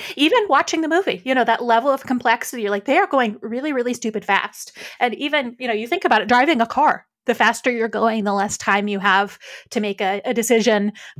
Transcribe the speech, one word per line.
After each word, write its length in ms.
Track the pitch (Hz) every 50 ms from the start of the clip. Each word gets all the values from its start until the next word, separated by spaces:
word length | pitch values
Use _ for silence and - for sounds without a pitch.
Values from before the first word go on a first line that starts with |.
| - - -
even 300 | - 277 311 370 480 427 381
watching 340 | 277 285 330 - - 320
the 60 | 320 302
movie, 360 | 330 359 392 - - 180 -
you 80 | 254 262
know, 100 | 254 226
that 200 | 233 226 - 240
level 260 | 240 226 233 247 285
of 140 | 269 269 -
complexity, 580 | - 254 240 - 247 226 240 - - - 240
you're 80 | 214 202
like, 140 | 202 202 202
they 140 | - 277 349
are 80 | 403 403
going 320 | - 269 247 214 208 -
really, 320 | - 220 226 240 269 311 285
really 220 | 254 240 254 247
stupid 280 | 240 - 226 214 208 185
fast. 540 | - 196 190 - - - - - - - - - - - -
And 160 | 240 247 214
even, 400 | - 277 294 294 294 262 233 240 -
you 80 | 254 240
know, 60 | 220
you 140 | 214 226 233
think 180 | - 359 -
about 160 | - 240 214
it, 60 | 220 220
driving 340 | 247 247 262 320 320 226
a 60 | 233 233
car, 400 | - 254 294 285 - - - _ _ _ _
the 100 | - 226
faster 340 | - 226 220 226 - - 262
you're 180 | 247 233 226 226
going, 340 | 220 208 220 226 220 226 196
the 100 | 208 196
less 240 | 202 196 208 - -
time 300 | - 220 196 202 202 208
you 100 | 202 196
have 400 | 180 202 190 196 208 190 - - - - - - - -
to 100 | - 226
make 220 | 214 208 196 -
a, 180 | 214 190 196 202 -
a 80 | - 240
decision, 600 | 233 220 - 247 226 202 226 220 208 202 208 208 - - - - -